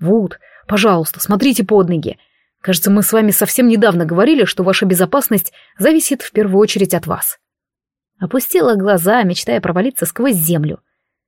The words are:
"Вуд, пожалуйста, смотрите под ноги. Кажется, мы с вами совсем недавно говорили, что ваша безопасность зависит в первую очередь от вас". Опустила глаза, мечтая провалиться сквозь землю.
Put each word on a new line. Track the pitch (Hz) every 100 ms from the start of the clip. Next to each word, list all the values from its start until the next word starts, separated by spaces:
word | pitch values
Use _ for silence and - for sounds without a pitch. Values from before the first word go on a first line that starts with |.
"Вуд, | 160 220 196 - _ - -
пожалуйста, | 208 214 175 160 -
смотрите | - 202 285 240
под | 196 208 175
ноги. | 170 - - _ _ _ _
Кажется, | - 180 190
мы | 202
с | 196
вами | 220 214
совсем | - 208 - 247
недавно | 226 214 175
говорили, | 160 170 240 311
что | 190 -
ваша | 185 190 196
безопасность | 180 180 277 - 208 - _ _ -
зависит | 254 320 - 277
в | -
первую | - 208 190
очередь | 208 202 190
от | 175 160
вас". | - - - _ _ _ _ _ _ _ -
Опустила | 180 262 - 370 285 214
глаза, | 196 190 170 240
мечтая | 196 175 - 117
провалиться | - 175 240 - 160
сквозь | - 262 196
землю. | 160 170 151 - _ _ _ _